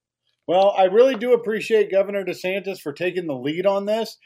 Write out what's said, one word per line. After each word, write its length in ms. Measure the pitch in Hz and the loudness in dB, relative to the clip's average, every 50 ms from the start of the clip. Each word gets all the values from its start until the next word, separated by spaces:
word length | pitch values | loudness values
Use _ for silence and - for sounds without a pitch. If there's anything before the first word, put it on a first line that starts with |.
| _ _ _ _ _ _ _ _ _ - | _ _ _ _ _ _ _ _ _ 0
Well, 260 | 165 185 196 202 196 | 2 4 4 4 4
I 80 | 196 190 | 4 2
really 300 | 190 190 220 247 269 262 | 4 6 6 4 4 4
do 180 | 208 226 247 247 | 0 0 2 2
appreciate 600 | 233 233 202 220 208 165 - 226 214 202 160 180 | 2 2 -2 -4 -4 -2 0 2 2 2 2 2
Governor 320 | 190 196 196 202 202 190 | 0 0 0 -2 -6 -4
DeSantis 560 | 180 175 180 - 185 190 202 185 196 190 160 | -6 -8 -6 -4 -4 -4 -4 -6 -8 -10 -10
for 120 | - 156 143 | -8 -10 -8
taking 360 | - 180 185 165 185 175 160 | -4 -4 -4 -4 -4 -6 -6
the 80 | 139 | -6
lead 280 | 127 123 143 156 170 185 | -6 -4 -6 -4 -2 0
on 220 | 196 196 202 202 | 0 0 0 -2
this. 320 | 202 214 226 220 214 - _ _ | -2 -2 -4 -4 -6 -10 _ _